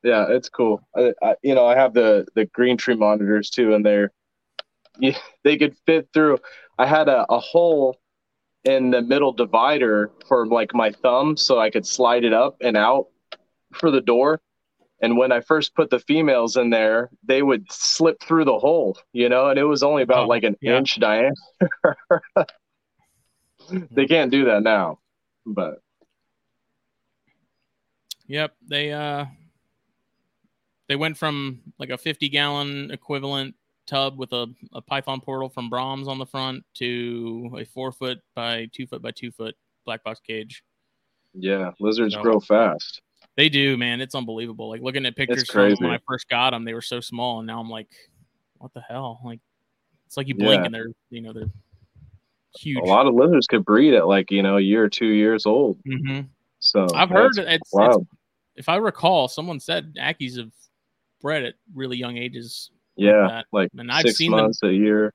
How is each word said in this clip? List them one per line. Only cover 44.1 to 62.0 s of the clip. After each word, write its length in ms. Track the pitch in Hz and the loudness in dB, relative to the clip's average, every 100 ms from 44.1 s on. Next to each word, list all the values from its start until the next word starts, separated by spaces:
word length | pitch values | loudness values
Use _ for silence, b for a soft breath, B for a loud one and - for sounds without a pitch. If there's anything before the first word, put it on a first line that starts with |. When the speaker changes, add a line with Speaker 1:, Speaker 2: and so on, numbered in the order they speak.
| 139 | -10
Speaker 2:
unbelievable. 540 | 117 113 117 110 110 | -10 -10 -12 -12 -14
Like, 120 | 113 | -10
looking 240 | 127 135 127 | -8 -6 -8
at 80 | 117 | -6
Speaker 1:
It's 0 | |
Speaker 2:
pictures 320 | 131 123 123 | -4 -4 -2
from 140 | 104 | 2
when 120 | 101 101 | 2 2
Speaker 1:
crazy. 80 | 87 | -2
Speaker 2:
I 60 | 82 - | -4 -8
first 220 | 127 - | -12 -6
got 240 | 120 131 | -2 -2
'em, 100 | 120 113 | -2 -10
they 80 | |
were 80 | 113 | -12
so 180 | - 123 | -10 -12
small, 380 | 117 120 123 117 | -12 -8 -8 -8
and 80 | 110 | -10
now 120 | 113 | -12
I'm 100 | 113 | -12
like, 200 | 113 110 _ _ _ _ _ _ _ | -14 -16 _ _ _ _ _ _ _
"What 140 | 131 | -20
the 80 | - | -20
hell?" 380 | - 120 131 113 123 | -16 -14 -12 -14 -18
Like, 140 | 113 _ _ _ _ _ _ _ | -18 _ _ _ _ _ _ _
it's 100 | - | -12
like 120 | 135 | -10
you 80 | 117 | -2
blink 260 | 104 104 | 2 2
Speaker 1:
Yeah. 40 | 90 | 0
Speaker 2:
and 80 | 113 | -8
they're, 140 | 113 - _ | -12 -16 _
you 120 | 120 | -18
know, 120 | 113 | -16
they're 160 | 110 110 - _ _ _ _ - _ _ _ _ - | -12 -14 -14 _ _ _ _ -20 _ _ _ _ -16
huge. 200 | 151 131 | -10 -6
Speaker 1:
A 60 | 92 | 2
lot 220 | 101 135 | 4 4
of 80 | 120 | 4
lizards 320 | 147 165 - | 4 4 2
could 180 | 113 98 | -2 2
breed 300 | 107 151 127 | 4 6 4
at, 100 | 85 | 4
like, 220 | 98 92 | 0 0
you 120 | 98 | 0
know, 140 | 98 101 | 2 2
a 40 | |
year 220 | 98 110 | 2 2
or 60 | 107 | 0
two 180 | - 113 | 0 0
years 380 | 107 107 110 107 | 2 2 0 0
old. 320 | 117 135 95 | 2 0 -2
Speaker 2:
Mm-hmm. 440 | 135 131 135 135 139 _ _ _ | -8 -8 -6 -8 -12 _ _ _
Speaker 1:
So 260 | - - 92 | -2 0 0
Speaker 2:
I've 160 | 85 175 | 0 2
heard 220 | 185 254 214 | 4 2 2
Speaker 1:
that's 120 | 175 165 | -2 -4
Speaker 2:
it's, 60 | |
it's, 120 | - | -2
Speaker 1:
wild. 340 | - 247 226 180 _ _ _ _ - | 2 4 4 0 _ _ _ _ -12
Speaker 2:
if 140 | 135 | -4
I 60 | 175 | -2
recall, 520 | 220 - 170 180 127 | -2 0 2 2 0
someone 320 | - 180 151 | -4 -10 -10
said 360 | - 165 156 143 | -6 -8 -8 -8
Ackies 420 | 135 165 131 123 | -8 -6 -10 -10
have 140 | 113 _ _ _ _ _ _ _ | -16 _ _ _ _ _ _ _
bred 240 | 139 151 | -6 -6
at 120 | 123 - _ | -6 -12 _
really 240 | 147 131 | -12 -10
young 200 | 123 | -8